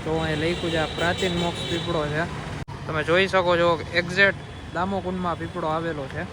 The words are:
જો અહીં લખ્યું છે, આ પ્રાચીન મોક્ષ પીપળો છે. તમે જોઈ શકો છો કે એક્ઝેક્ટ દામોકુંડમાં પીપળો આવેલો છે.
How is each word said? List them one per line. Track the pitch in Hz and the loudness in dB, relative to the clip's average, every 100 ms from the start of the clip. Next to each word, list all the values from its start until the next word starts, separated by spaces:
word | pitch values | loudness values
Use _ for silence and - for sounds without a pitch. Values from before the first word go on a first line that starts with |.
જો | 160 160 | 0 0
અહીં | 160 156 | 0 0
લખ્યું | 160 175 175 | 0 0 0
છે, | 165 | 0
આ | 151 | -2
પ્રાચીન | 160 165 180 185 175 | 0 0 2 0 0
મોક્ષ | 170 170 - | -2 -2 -4
પીપળો | 170 170 170 147 | -4 -2 -2 0
છે. | 151 170 - - - - - - | -2 -2 -4 -8 -8 -10 -10 -4
તમે | 160 | -2
જોઈ | 151 175 190 | 4 4 6
શકો | 190 175 175 | 4 4 6
છો | 170 160 | 4 2
કે | - 170 | 0 -2
એક્ઝેક્ટ | 175 180 196 - - - - | 0 4 4 4 -10 -14 -8
દામોકુંડમાં | 165 190 196 180 185 180 156 | -4 -2 -2 -2 -2 -2 -4
પીપળો | 165 175 160 | -6 -4 -2
આવેલો | 160 165 151 135 | -2 -2 -4 -6
છે. | 143 185 | -6 -8